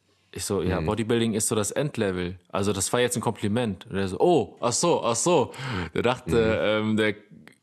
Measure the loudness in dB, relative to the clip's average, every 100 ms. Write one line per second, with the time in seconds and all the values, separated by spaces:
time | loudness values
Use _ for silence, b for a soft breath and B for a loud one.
0 | _ _ _ -10 -4 -2 0 0 0 -2
1 | 0 0 2 0 0 0 0 -2 -4 -2
2 | -2 -2 -4 -8 _ -2 0 0 0 0
3 | 0 0 -2 -2 -2 0 -2 -4 -6 -4
4 | -4 0 4 4 2 -2 -2 0 2 2
5 | 0 0 2 2 2 B -6 -4 -4 0
6 | 0 0 0 2 2 2 2 2 2 2
7 | 0 -2 -10 -20 -20 -20